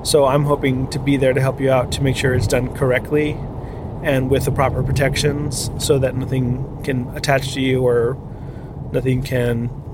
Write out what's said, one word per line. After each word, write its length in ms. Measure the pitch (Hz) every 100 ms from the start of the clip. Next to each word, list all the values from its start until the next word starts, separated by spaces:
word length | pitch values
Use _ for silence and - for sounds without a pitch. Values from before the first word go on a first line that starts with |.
So 220 | 139 151 139
I'm 200 | 143 143
hoping 420 | 143 139 127 131
to 120 | 143
be 180 | 131 139
there 160 | 131
to 80 | 127
help 180 | 135 127
you 120 | 131
out 200 | 131 120
to 100 | -
make 120 | 135 123
sure 180 | 135
it's 140 | 127 107
done 260 | 123 127 -
correctly 600 | 135 123 - 151 151 - - - - - - -
and 280 | 160 135 131
with 160 | 131 139
the 60 |
proper 300 | - 131 131
protections 880 | 131 - 135 - 151 143 151 - - -
so 220 | - 139
that 160 | 127 131
nothing 500 | 131 131 123 127 - -
can 260 | - 127 123 151
attach 380 | 147 135 135
to 60 | 143
you 240 | 131 127 127
or 320 | 120 117 135 - - - - - - -
nothing 280 | 135 127 127
can 480 | - 127 120 117 117 - -